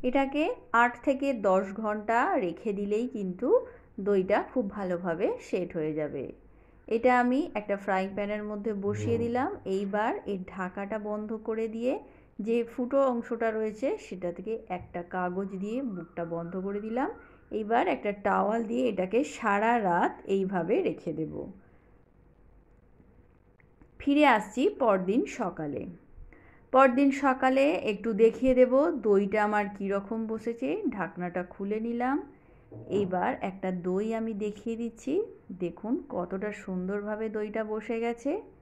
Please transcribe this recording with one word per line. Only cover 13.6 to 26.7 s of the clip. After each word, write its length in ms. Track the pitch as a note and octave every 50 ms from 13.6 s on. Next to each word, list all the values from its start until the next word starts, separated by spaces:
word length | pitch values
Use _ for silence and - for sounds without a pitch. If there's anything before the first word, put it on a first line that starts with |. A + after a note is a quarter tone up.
| A3 G#3+ G#3+ G#3+ C4 C#4 G#4+ G#4+ -
সেটা 240 | - G#3 F3+ F3+ F3 E3+
থেকে 160 | - F#3 A3 A3+ A3 - -
একটা 320 | F#3 F3+ - - - F3 F3 F3+ -
কাগজ 340 | F#3 F3+ F3+ F3+ F#3+ G3+ G3 G3+ F#3 F#3+
দিয়ে 140 | G#3 A3 B3+ C#4+ B3 G3
মুখটা 280 | F3+ E3 - - F3+ E3+
বন্ধ 280 | E3 E3 E3+ E3+ E3+ F3+ F#3 F#3
করে 140 | G3 G3+ G3+ G#3+
দিলাম। 220 | A3 A3 B3 C4+ G4 A#4+ - - - - - - -
এইবার 320 | - G#3+ A3 G#3 A3+ A#3+ - - -
একটা 160 | B3+ - G#3 G3 G3+ G3
টাওয়াল 360 | G#3 F#3+ F#3+ F#3+ G3+ A3 A#3 A#3 G#3
দিয়ে 120 | A#3 B3 C4 B3
এটাকে 280 | G3+ F#3+ F#3 F#3 G#3+ A#3 D4 - -
সারা 340 | - - G#3+ G3+ G3+ G#3+ A3+ A#3+ A#3+ G#3 F#3
রাত 240 | E3+ F3 A3 - - - - - G3
এইভাবে 400 | G3 F#3+ F#3+ G3 F3+ E3 E3+ A3+ F4
রেখে 300 | F#4 A3+ - - - F3 D3+ -
দেব। 140 | D#3 D3+ D3+ D3+ D3 - - - - - _ - _ _ - - _ _ _ _ _ _ _ _ - - - - _ _ _ _ - _ - _ - - _ - - _ _ _ _ _ _ _ - _ _ _ - - _ -
ফিরে 260 | - C#4 C#4+ D4 D4+ C#4 A#3+
আসছি 240 | G#3+ - - - B3 C#4 G4+ G#4 -
পরদিন 400 | C4 A3+ G3 F#3+ F3+ F3+ G3+ C4 G4+ G#4 - -
সকালে। 420 | A#3 F3+ F3+ - D#3 D3 C#3+ - - - E3+ - - - - - - - - - - - - - - -